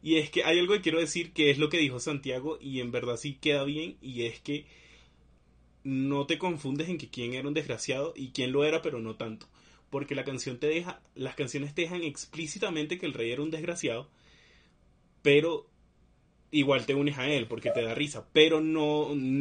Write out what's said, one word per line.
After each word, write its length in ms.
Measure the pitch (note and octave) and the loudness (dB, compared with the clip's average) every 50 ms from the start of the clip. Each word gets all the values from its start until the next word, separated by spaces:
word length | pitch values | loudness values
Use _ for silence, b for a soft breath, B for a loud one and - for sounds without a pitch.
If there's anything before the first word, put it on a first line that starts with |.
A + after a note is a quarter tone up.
| - | 2
y 140 | D3+ D#3+ D#3+ | 4 4 4
es 120 | D3 D3 | 4 2
que 120 | - F3+ - | -2 0 2
hay 140 | D3+ E3 F3 | 4 4 4
algo 140 | F3+ F3 G#3 | 4 4 2
que 60 | G#3 | 2
quiero 180 | F#3+ E3 D#3 E3 | 2 2 2 2
decir 340 | E3+ D3 - F3 E3+ E3 - | 0 0 -2 -4 -4 -6 0
que 180 | - D3+ D3 | 4 4 6
es 80 | C#3+ C#3 | 6 6
lo 100 | D3+ D3 | 2 2
que 80 | D3+ E3+ | 2 2
dijo 200 | D#3 C#3 B2 B2 | 2 0 0 -4
Santiago, 580 | - D#3 D3+ C#3 C#3 C3+ B2+ B2+ B2+ D3+ D#3 - | -4 -4 -4 -4 -4 -4 -6 -4 -4 -6 -8 -8
y 200 | - C#3 C3+ B2+ | -8 -8 -6 -4
en 100 | B2 A#2+ | -4 -4
verdad 260 | A#2 B2 B2 B2 A#2+ A2+ | -4 -4 -2 -2 -4 -4
sí 180 | - D3 C3+ - | -6 -8 -10 -4
queda 220 | - D#3 C#3+ C#3+ C3+ | 0 2 2 2 2
bien, 320 | C#3 D3 D3+ D#3+ F3+ - - | -2 -4 -4 -6 -8 -10 -14
y 220 | - C3 B2+ A#2+ A#2+ | -14 -12 -6 -4 -4
es 140 | A#2 A2+ - | -4 -4 -8
que 240 | _ - C#3+ D3 D3 b b b b b b b b b b b b _ - _ _ _ _ _ _ _ _ _ _ | _ -6 -6 -6 -6 b b b b b b b b b b b b _ -20 _ _ _ _ _ _ _ _ _ _
no 400 | C3+ C3+ C3 C3+ C#3 C#3+ C#3 C#3+ C#3+ | -4 -2 -2 0 0 0 -2 0 -2
te 100 | E3+ D#3+ | -2 -2
confundes 520 | - F#3 F3 D3+ - C3+ C3+ C#3+ D#3+ F3 | 0 -4 -4 -4 -4 -4 -4 -4 -2 -4
en 80 | F#3 D#3 | -4 -6
que 120 | C#3+ A2+ | -6 -10
quién 240 | - - A#2+ A#2+ B2 | -8 -6 -6 -6 -6
era 140 | C3 C3+ C#3+ | -4 -4 -2
un 60 | D3 | -2
desgraciado 580 | D#3+ D3 C3+ B2+ A2 - - C3+ C3 C#3+ E3 - | -2 -2 -4 -6 -6 -4 -4 -2 -2 -2 -4 -6
y 160 | - C#3 B2 | -8 -10 -8
quién 200 | - - C3 B2+ | -4 -4 -2 0
lo 140 | B2+ C#3 C#3+ | 2 2 2
era, 160 | D#3 D#3 D#3+ | 4 2 0
pero 180 | D#3+ E3 C#3+ A#2+ | -2 -2 -4 -4
no 160 | A2+ A2 A2 | -6 -8 -8
tanto, 320 | - - A2+ A2 A2 - _ b b b b b b b _ | -8 -8 -10 -10 -12 -16 _ b b b b b b b _
porque 240 | - C#3 C#3+ - C#3 | -6 -6 -4 -2 -4
la 100 | C3+ C3 | -4 -4
canción 340 | C3+ C3+ B2 - C3+ B2+ A#2+ | -4 -6 -6 -6 -6 -6 -2
te 80 | - D3 | 0 0
deja, 320 | D#3 E3 F3 F3+ F3+ - _ _ _ | 0 0 -2 -4 -12 -14 _ _ _
las 200 | - C3 C3 - | -8 -8 -8 -4
canciones 380 | - C#3+ B2 - C#3+ C#3 C#3+ C#3+ | -4 -6 -4 -4 -4 -6 -4 -2
te 100 | - E3+ | -2 -2
dejan 200 | E3 F3+ F3+ E3+ | -2 -2 -4 -4
explícitamente 920 | D#3 C#3 - - - - - E3+ D3 - G3+ A3 G3+ F3 D#3 D3+ D#3 F3+ F3+ | -6 -6 -8 -14 -14 -10 -10 -8 -8 -6 -4 -4 -2 -2 -2 -2 -4 -4 -4
que 80 | - | -4
el 80 | D#3+ C3 | -6 -4
rey 180 | - A#2 - | -4 -4 -2
era 100 | A#2+ - | -2 -2
un 100 | D3 D#3+ | -4 -4
desgraciado, 580 | D#3 D#3+ D#3 F3 E3+ F3 - C#3 A2+ A#2 C3+ - b b b b b b b b b b b b b b _ _ _ _ _ _ _ _ | -4 -4 -4 -6 -6 -4 -4 -4 -4 -4 -8 -12 b b b b b b b b b b b b b b _ _ _ _ _ _ _ _
pero 460 | _ D3 C#3+ D3 D3+ E3+ E3 D3 - _ _ _ _ _ _ _ _ _ _ _ _ _ _ _ _ _ | _ 8 8 8 6 6 -2 -4 -8 _ _ _ _ _ _ _ _ _ _ _ _ _ _ _ _ _
igual 340 | - D3+ C#3 C3+ C#3 C3 A#2 | 2 2 6 6 4 4 4
te 100 | - C#3 | 2 2
unes 220 | C#3 C#3+ D3 C#3+ C#3 | 2 2 0 0 0
a 80 | B2+ C#3 | -2 0
él 180 | D3+ C#3 A#2 A2+ | 0 0 0 -2
porque 240 | A#2 A2+ - A#2+ | -6 -4 -2 0
te 120 | A2+ A#2+ A#2 | 0 0 0
da 120 | A2+ A#2 | 0 0
risa, 320 | B2 D3 D3 - A#2 - _ _ | -2 -2 -4 -4 -10 -12 _ _
pero 280 | D#3 D#3 D#3+ D#3+ D#3 | 8 8 10 8 4
no, 480 | D#3 D#3 D#3+ D#3 D3+ D3+ D3+ D3+ D3+ - D3 C#3+ C3 C3 C3 C#3 | 2 2 2 2 2 4 2 2 2 0 0 -2 0 0 2 2